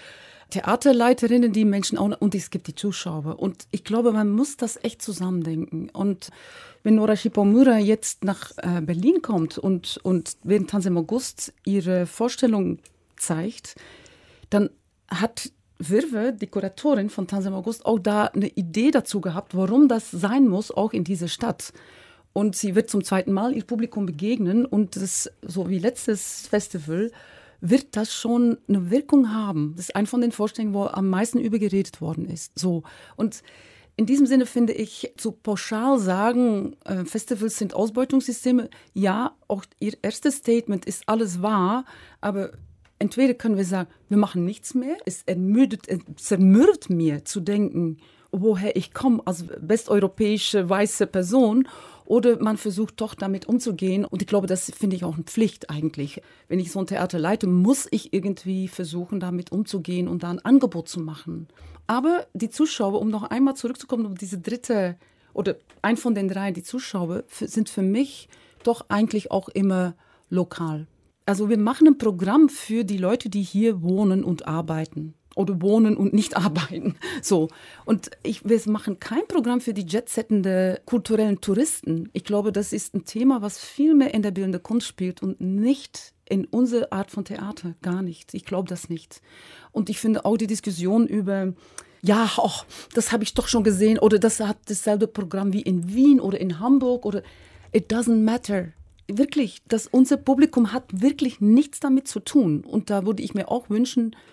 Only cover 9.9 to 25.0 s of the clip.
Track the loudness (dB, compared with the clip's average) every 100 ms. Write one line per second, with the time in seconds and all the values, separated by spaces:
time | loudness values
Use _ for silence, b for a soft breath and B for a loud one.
9.9 | -6 -2 -2 -2 -8 0 0 0 -2 0
10.9 | 0 0 -4 -4 -10 -14 -8 -2 -2 0
11.9 | 0 -2 -2 -4 0 0 2 -2 -4 _
12.9 | _ _ -8 -4 -4 -4 -10 -16 B B
13.9 | B B B B B -2 0 0 -4 _
14.9 | _ -10 -4 -4 -4 -14 -16 _ -12 0
15.9 | 0 0 -2 -2 -4 -6 -6 -6 -2 0
16.9 | 2 0 -4 -4 -4 -4 -4 -6 -4 0
17.9 | 0 2 0 0 0 -2 -2 -4 0 2
18.9 | 2 0 -4 -4 -6 -6 -2 2 6 6
19.9 | 4 -4 -4 0 4 4 4 -2 -2 0
20.9 | -2 -4 -4 -6 -4 -4 -4 -10 B B
21.9 | B B B _ -2 -2 0 0 0 0
22.9 | -2 0 0 0 0 0 -2 -4 -4 -4
23.9 | -4 -6 -4 -2 0 2 2 2 0 -2
24.9 | -4